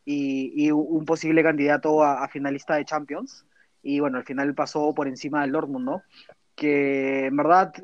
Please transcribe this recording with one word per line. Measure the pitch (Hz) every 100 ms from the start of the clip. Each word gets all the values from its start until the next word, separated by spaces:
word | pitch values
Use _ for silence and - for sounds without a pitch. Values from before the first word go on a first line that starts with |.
| -
y, | 147 139 135 131
y | 143 151
u-, | 151
un | 151 165 156
posible | 165 160 160
candidato | 160 156 143 147 156 156
a, | 147 135
a | 139
finalista | 147 139 139 - 156
de |
Champions. | 139 156 143 151 262 - _ _ _ _
Y | 135 143
bueno, | 147 127
al |
final | - 131 143
pasó | 139 139 156 151
por | 151 139
encima | 127 151 147
del | 139
Dortmund, | 147 147 131 127
¿no? | 185 - - - - _
Que | - 147 143 139 135 135 135 135
en | 143
verdad | 151 180 190 -